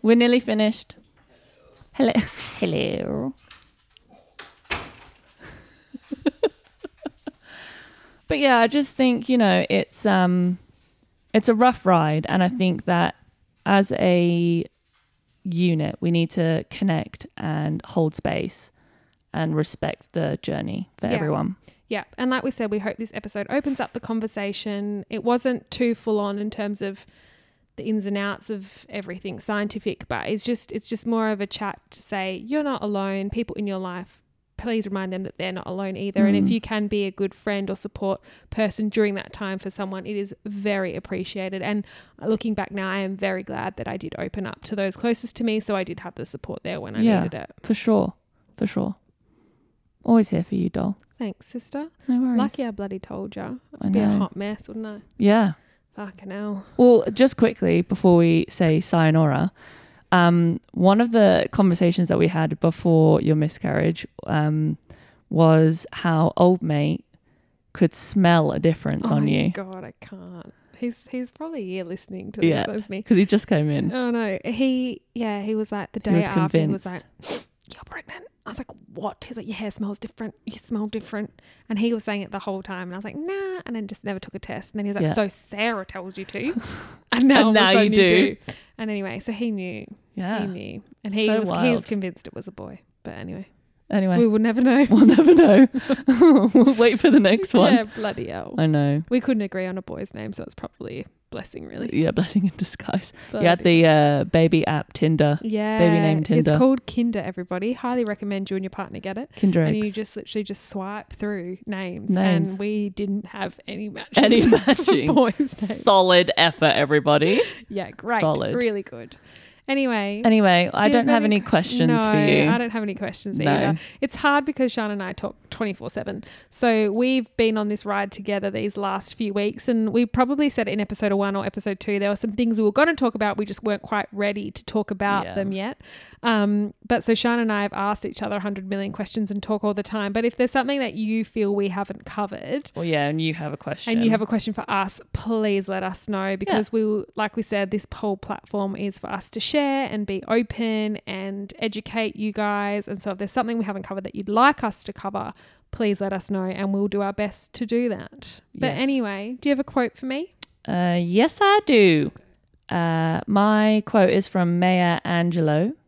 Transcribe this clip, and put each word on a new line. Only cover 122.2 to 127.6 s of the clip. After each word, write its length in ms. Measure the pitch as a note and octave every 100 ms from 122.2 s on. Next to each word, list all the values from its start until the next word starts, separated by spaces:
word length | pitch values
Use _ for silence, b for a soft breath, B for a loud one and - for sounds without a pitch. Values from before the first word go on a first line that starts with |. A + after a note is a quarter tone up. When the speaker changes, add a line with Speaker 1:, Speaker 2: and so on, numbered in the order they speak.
| - D3 -
Speaker 2:
I 80 | -
don't 140 | A#3+
have 120 | A3+
any 120 | G#3+ F#3+
questions 440 | G#3 - G3+ G3
Speaker 1:
No. 100 | -
Speaker 2:
either. 300 | C#3+ - D#3+ B B
It's 140 | C4+ -
hard 260 | D4 C#4+
because 280 | C#4 C#4+ B3+
Sean 200 | - G#3+
and 100 | G3+
I 120 | F#3
talk 220 | - G3 - _
twenty-four 400 | - G#3+ F#3 -
seven. 340 | - - G3+ - B B
So 420 | - A#3+ A3 G#3
we've 360 | G#3+ B3 C4 A3+ -
been 200 | A3+
on 120 | A3